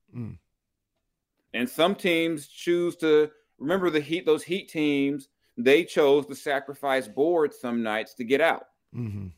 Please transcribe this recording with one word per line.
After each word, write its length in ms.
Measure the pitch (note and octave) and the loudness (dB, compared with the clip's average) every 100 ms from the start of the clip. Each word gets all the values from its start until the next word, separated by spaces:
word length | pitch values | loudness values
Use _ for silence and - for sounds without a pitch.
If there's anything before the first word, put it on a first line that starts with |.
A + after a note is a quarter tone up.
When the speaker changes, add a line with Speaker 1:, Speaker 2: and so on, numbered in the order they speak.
| _ A#2+ | _ -14
Speaker 1:
Mm. 220 | A2 E2+ _ _ _ _ _ _ _ _ _ _ _ | -12 -14 _ _ _ _ _ _ _ _ _ _ _
Speaker 2:
And 140 | A2 B2 | -6 -4
some 260 | - E3+ | 0 0
teams 520 | G3 F#3+ E3 E3 D#3+ C#3+ | 2 0 0 0 -4 -10
choose 480 | - - F3 F3 - | -10 -2 -2 -2 -2
to, 340 | D#3+ D3+ D3+ _ _ - | 2 4 2 _ _ -10
remember 320 | C3 F#3+ F3+ | -4 0 0
the 100 | D#3 | 0
Heat, 240 | C#3 E3+ | -2 -4
those 180 | E3 D#3 | 0 0
Heat 260 | D3+ F#3 - | 0 -8 -6
teams, 580 | D#3+ D3+ C#3+ C#3 C#3+ - _ _ - | -2 0 0 0 -4 -10 _ _ 0
they 260 | B2 D3 | 4 4
chose 420 | F3 - D3 C#3+ C#3 | 4 2 4 4 2
to 80 | |
sacrifice 760 | C#3 D#3 C#3 C#3 C#3+ C#3+ C3 G#2+ | -8 -4 -4 -6 -8 -2 -2 -2
boards 500 | G#2+ D3+ F3 D3 - | 0 2 2 0 -2
some 220 | B2 A#2 | -6 -4
nights 320 | A2 G#2+ G#2+ | -2 -4 -6
to 100 | - | -8
get 160 | A#2 C3+ | -2 2
out. 240 | D#3+ B2 - _ _ | 2 0 -6 _ _
Speaker 1:
Mm-hmm. 340 | - A#2 G2+ F#2+ | -10 -8 -8 -12